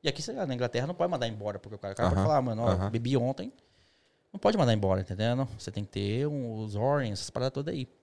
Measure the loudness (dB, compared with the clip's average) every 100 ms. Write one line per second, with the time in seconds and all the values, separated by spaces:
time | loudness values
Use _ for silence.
0 | -4 -4 -6 -4 -4 -2 0 0 -4 -2
1 | -2 0 -4 -4 -6 -8 -10 -10 -8 0
2 | 2 4 4 4 2 0 2 2 2 0
3 | 2 2 2 -2 -8 -12 _ _ _ _
4 | _ _ _ 0 2 4 6 6 4 2
5 | 0 -2 0 0 -2 -6 -8 -6 -6 -4
6 | -2 0 -2 -2 -4 -6 -4 0 2 2
7 | 0 -4 -6 -4 -2 -4 -4 -4 -6 _